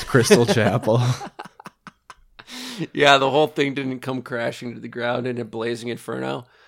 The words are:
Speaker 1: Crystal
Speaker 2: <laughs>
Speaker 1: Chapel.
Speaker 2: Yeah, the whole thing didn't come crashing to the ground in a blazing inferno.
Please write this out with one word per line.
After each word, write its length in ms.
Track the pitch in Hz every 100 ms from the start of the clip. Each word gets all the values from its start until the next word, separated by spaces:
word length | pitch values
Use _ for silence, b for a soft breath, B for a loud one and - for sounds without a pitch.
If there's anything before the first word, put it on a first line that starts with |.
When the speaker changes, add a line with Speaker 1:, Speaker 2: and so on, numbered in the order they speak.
| -
Speaker 1:
Crystal 380 | 131 113 202 117
Speaker 2:
<laughs> 100 | 117
Speaker 1:
Chapel. 460 | 104 110 - 120 123 127 392 - - _ - _ - _ _ - _ _ B 254 254 233 160
Speaker 2:
Yeah, 240 | 143 143 139
the 120 | 135
whole 180 | 135 156
thing 260 | - 143
didn't 260 | 135 131 127
come 220 | 131 131
crashing 520 | 117 120 120 123 123
to 60 | 117
the 80 | 120
ground 400 | 117 120 123 123
in 100 | 120
a 80 | 110
blazing 440 | 113 117 117 120
inferno. 560 | 117 - 127 131 135 - b